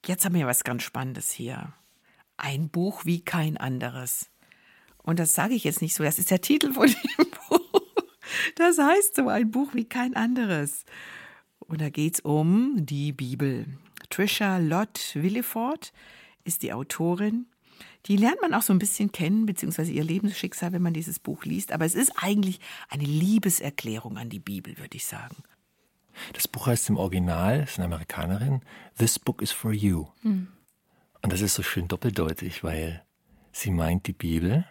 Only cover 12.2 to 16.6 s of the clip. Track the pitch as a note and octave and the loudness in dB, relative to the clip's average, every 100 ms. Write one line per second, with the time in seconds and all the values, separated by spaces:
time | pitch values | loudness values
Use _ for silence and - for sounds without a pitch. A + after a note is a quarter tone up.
12.2 | D3+ D3+ D#3+ G3+ C4 B3+ C#3+ C#3+ D3 C#3 | 2 4 6 4 4 0 -2 -2 -4 -4
13.2 | B2+ B2+ C#3 A#2+ A2+ C3+ - - - - | -6 -2 -2 -2 -6 -12 -18 -20 -10 0
14.2 | G3+ - G3+ F#3 D#3+ E3 G#3+ - - D3 | 0 2 2 2 2 2 -2 -6 -6 -2
15.2 | F3 A3 B3 A#3 A#3+ D#4+ - _ - - | 0 0 -2 -2 -2 -4 -8 _ -20 -20
16.2 | - _ - - | -20 _ -8 -6